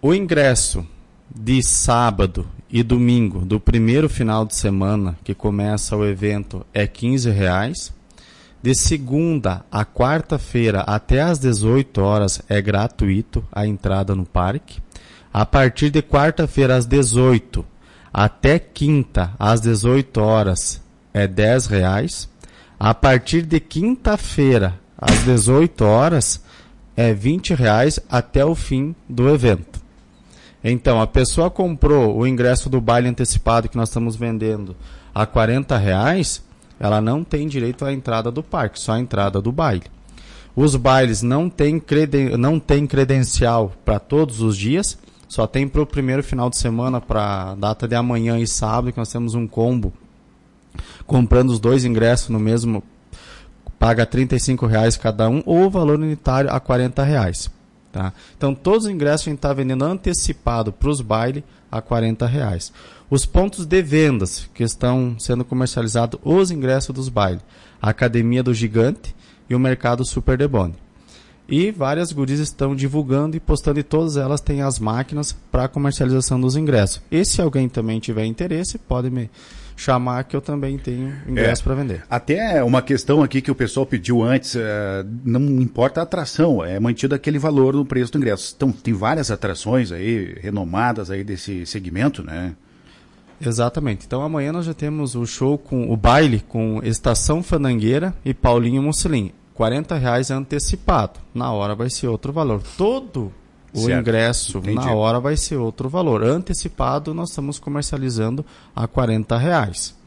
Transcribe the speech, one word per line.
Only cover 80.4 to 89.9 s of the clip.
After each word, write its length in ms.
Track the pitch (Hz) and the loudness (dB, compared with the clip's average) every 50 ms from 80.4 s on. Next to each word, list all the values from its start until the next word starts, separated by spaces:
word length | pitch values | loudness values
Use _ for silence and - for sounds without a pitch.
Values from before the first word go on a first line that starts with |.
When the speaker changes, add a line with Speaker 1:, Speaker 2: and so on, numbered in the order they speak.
Speaker 1:
também 360 | 139 - 147 143 139 135 139 139 | -6 -6 -6 -6 -6 -6 -6 -6
tenho 360 | - - 123 123 131 135 143 139 - - | -8 -8 -6 -6 -6 -8 -10 -12 -10 -6
ingresso 340 | 107 107 110 113 120 117 | -2 0 0 0 0 0
Speaker 2:
É. 20 | - | -2
Speaker 1:
pra 120 | - 135 | -2 -2
vender. 280 | 135 143 127 92 80 - - | -2 -2 -4 -6 -8 -8 -4
Speaker 2:
Até 540 | 120 120 - - 147 190 220 220 185 151 127 | -4 -4 -2 0 -2 0 0 0 2 2 2
uma 180 | 117 127 131 | 4 2 2
questão 420 | - - 139 127 - - 139 156 147 | 2 0 -2 -2 2 2 2 4 4
aqui 180 | 135 - 135 | 2 2 -2
que 100 | 127 - | -2 -2
o 40 | 135 | -2
pessoal 300 | - 127 107 - 135 135 | -2 -2 -2 0 -2 -2
pediu 380 | - - 113 87 - 123 120 113 | -2 -2 -6 -2 0 0 2 2
antes, 320 | 117 131 131 - - - | 2 2 0 -2 -4 -6
é, 500 | 123 113 107 104 104 104 98 98 98 98 101 113 120 131 | -6 -4 -4 -4 -4 -4 -4 -4 -6 -6 -8 -10 -8 -4
não 180 | 123 117 123 139 143 139 127 | -2 0 0 0 2 2 0
importa 380 | 127 117 - - 120 139 - 160 | 0 0 0 0 0 0 0 -2
a 40 | 170 | -4
atração, 600 | 165 - 180 151 - - - 156 170 143 104 82 | -4 -4 -6 -6 -6 -2 0 2 2 2 0 -2
é 160 | 85 92 101 | -4 -4 -2
mantido 360 | 110 120 117 - - 135 147 | 0 -2 -2 0 -2 -2 -2
aquele 240 | 135 - 151 156 143 | -2 -2 -2 -2 0
valor 340 | 135 160 147 139 131 131 135 | 0 0 2 4 4 4 4
no 120 | 143 143 | 0 -2
preço 260 | 139 131 127 123 117 | 0 -2 -2 -2 -2
do 60 | - 151 | -2 -2
ingresso. 360 | 135 117 104 92 - - - | 0 0 -2 -2 -6 -12 -6
Então, 160 | _ 143 135 | _ -2 -2
tem 220 | 107 - - 120 113 | -2 -2 -2 -2 -2
várias 380 | 95 101 110 147 160 135 101 | 0 0 -2 0 -2 -2 -4
atrações 600 | 107 98 - 101 90 - - 104 120 131 123 92 | -4 -4 -4 -6 -6 -6 -4 -2 0 0 0 -2